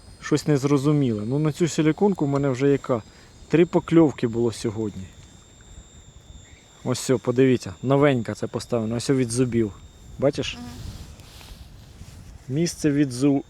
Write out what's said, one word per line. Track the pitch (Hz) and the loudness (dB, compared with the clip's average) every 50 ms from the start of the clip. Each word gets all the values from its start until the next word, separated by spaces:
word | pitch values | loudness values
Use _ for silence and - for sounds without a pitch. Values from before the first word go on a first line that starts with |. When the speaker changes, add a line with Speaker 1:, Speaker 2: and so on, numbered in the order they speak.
| - - - - | -20 -20 -20 -14
Speaker 1:
Щось | - - 156 147 - | -4 -2 -2 -2 2
незрозуміле. | 151 151 135 127 139 147 139 131 151 151 147 143 123 113 104 104 | 0 0 2 2 2 0 2 2 2 2 2 2 0 -2 -2 -4
Ну, | 113 131 143 | -4 -4 -2
на | 156 156 143 | -2 -2 -2
цю | - 175 151 | 0 -2 -2
силіконку | - - 156 156 156 - 196 208 190 - 156 | 0 2 2 2 2 2 2 0 2 0 -2
в | 139 | 0
мене | 139 139 143 139 | 0 0 0 0
вже | 127 120 139 143 | 0 2 2 2
яка? | 139 131 - - 131 110 - - - - - - - - - - | 2 2 2 -2 -2 -2 -2 -8 -20 -20 -20 -20 -20 -20 -4 0
Три | - 156 175 | 2 2 4
покльовки | 170 - 175 - - 165 165 156 139 117 - - | 4 2 -2 0 4 6 6 6 6 4 0 -2
було | 120 110 117 120 117 107 | -2 0 0 -2 -2 -2
сьогодні. | - - 120 98 110 110 104 95 95 95 - - - - - - - - - - - - - - - - - _ - - - - - - - - - - - - - - _ - - - 127 | -2 -6 -6 -4 -4 -6 -6 -6 -10 -14 -16 -18 -20 -20 -20 -20 -20 -20 -20 -20 -20 -20 -20 -20 -20 -20 -20 _ -20 -20 -20 -20 -20 -20 -20 -20 -20 -20 -20 -20 -20 -20 _ -20 -10 -4 -4
Ось | 127 - | -4 -4
все, | - - 131 | 0 0 0
подивіться, | 113 - - 120 123 135 131 127 113 - 101 90 - - | 0 2 0 4 4 6 6 4 2 0 -8 -12 -8 -2
новенька | 123 135 139 143 147 139 123 107 - 107 | 0 2 4 4 4 2 2 -2 -4 -6
це | - - | -6 -8
поставлено, | 107 - 120 - - - 120 110 110 117 | -8 -6 -8 -6 -4 -4 -2 -2 -2 -4
ось | 120 - - | -4 -2 0
від | 143 131 127 117 | 0 0 0 0
зубів. | 113 120 131 123 113 117 113 104 98 - - - - - - - - - | 0 0 0 0 2 0 0 -2 -4 -12 -20 -20 -20 -20 -20 -20 -8 -2
Бачиш? | 127 139 147 - 127 - - | 0 0 0 0 -6 -8 -8
Speaker 2:
Мгм. | 240 240 240 240 - - - - - - - - - - - - - - - - - - - - - - - - - - - - - - - - - - - | -10 -14 -16 -16 -14 -14 -14 -14 -14 -16 -18 -20 -20 -20 -20 -20 -20 -20 -20 -20 -20 -20 -20 -20 -20 -20 -20 -20 -20 -20 -20 -20 -20 -20 -20 -20 -20 -12 -8
Speaker 1:
Місце | 127 147 170 165 - - - 156 | -4 -2 -2 -2 -4 -2 -2 0
від | 139 143 147 135 120 | 2 2 0 0 0
зу-, | 120 135 147 139 143 - | 0 2 2 2 2 -2